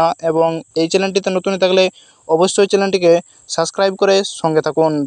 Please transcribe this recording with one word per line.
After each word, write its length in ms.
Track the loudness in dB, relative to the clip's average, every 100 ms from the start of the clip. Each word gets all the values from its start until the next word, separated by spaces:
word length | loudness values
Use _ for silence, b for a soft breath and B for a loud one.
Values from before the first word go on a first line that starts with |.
না 60 | 0 -2
এবং 260 | -2 0 0 -2 -6
এই 120 | -4 -2
চ্যানেলটিতে 400 | -2 -2 -4 -4
নতুন 200 | -4 -2
হয়ে 120 | 0
থাকলে 200 | 0 2 0 b b b -2
অবশ্যই 400 | 0 2 2 2
চ্যানেলটিকে 420 | 2 0 2 2 2 b b -8
সাবস্ক্রাইব 440 | -4 -4 -2 -2 0
করে 200 | 2 2 0 -4
সঙ্গে 220 | -2 0
থাকুন 300 | 0 0 0 0